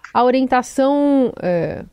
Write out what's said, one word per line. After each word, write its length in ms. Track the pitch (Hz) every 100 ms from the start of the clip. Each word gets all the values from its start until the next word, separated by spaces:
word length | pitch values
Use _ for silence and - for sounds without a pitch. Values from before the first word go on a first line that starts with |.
| -
a 100 | -
orientação, 1120 | 247 262 262 247 - - 269 285 285 277 247 -
é, 420 | 180 175 156 - -